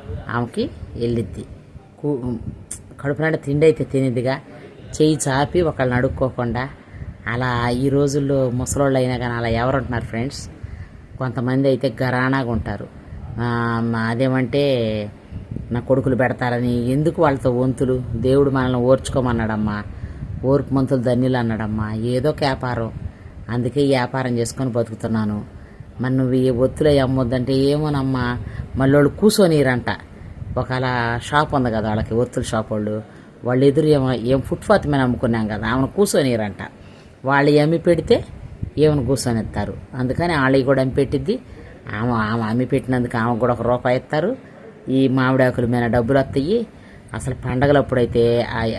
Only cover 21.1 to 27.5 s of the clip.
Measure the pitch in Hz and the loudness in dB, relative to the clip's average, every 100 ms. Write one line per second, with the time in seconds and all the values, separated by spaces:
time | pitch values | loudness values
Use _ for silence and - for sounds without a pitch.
21.1 | 123 127 127 117 107 110 107 107 110 117 | 2 2 2 0 -2 -2 -2 -2 -4 -2
22.1 | 123 147 151 147 131 127 120 113 - - | 0 0 0 -2 -2 -4 -4 -4 -6 -12
23.1 | - - - - 120 120 143 143 131 120 | -12 -18 -16 -6 -2 -2 0 2 2 0
24.1 | 135 127 120 113 - 131 117 110 110 113 | -2 -2 -2 -2 -2 -2 -2 -4 -4 -2
25.1 | 110 107 104 - - - - - - 123 | 0 0 -2 -8 -16 -20 -20 -16 -6 -2
26.1 | 131 127 127 131 120 131 - 151 143 131 | 0 2 2 2 2 0 2 4 4 4
27.1 | 131 123 127 123 | 2 0 0 0